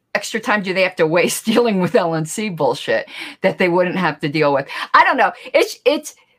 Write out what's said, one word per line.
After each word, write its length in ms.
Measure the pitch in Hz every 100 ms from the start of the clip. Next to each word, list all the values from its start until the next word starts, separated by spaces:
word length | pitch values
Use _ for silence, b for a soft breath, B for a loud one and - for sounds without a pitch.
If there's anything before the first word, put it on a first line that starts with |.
| _ 202
extra 220 | - 226
time 240 | 233 208
do 100 | 190
they 100 | 185
have 120 | 185
to 120 | - 160
waste 360 | 175 156 -
<laughs> 0 |
dealing 360 | - 226 240 196
with 140 | 175
L 200 | 214 170
N 100 | 160
C 240 | 160 - 214
bullshit 580 | 165 139 123 - 110 - B B B
that 160 | 190 -
they 100 | 185
wouldn't 280 | 175 180 170
have 220 | 170 147
to 80 | 156
deal 240 | 156 147
with? 140 | 139 139 B B
I 100 | 294
don't 120 | 359 285
know. 160 | 208 - B
It's, 260 | - - -
it's, 300 | 247 302 - - b